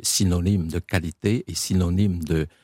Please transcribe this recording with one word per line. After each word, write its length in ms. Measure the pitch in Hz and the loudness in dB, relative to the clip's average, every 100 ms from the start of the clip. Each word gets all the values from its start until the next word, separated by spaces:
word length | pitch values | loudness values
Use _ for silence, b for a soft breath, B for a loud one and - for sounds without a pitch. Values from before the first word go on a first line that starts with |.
synonyme 640 | - - 95 87 87 101 82 | -2 0 2 2 2 2 0
de 120 | 78 | -4
qualité 640 | - 92 82 - 101 117 - | -2 -4 -4 -4 -2 -2 -4
et 80 | 85 | -8
synonyme 680 | - 92 87 92 104 87 80 | 0 2 2 2 2 0 -2
de 200 | 80 76 b | -2 -2 b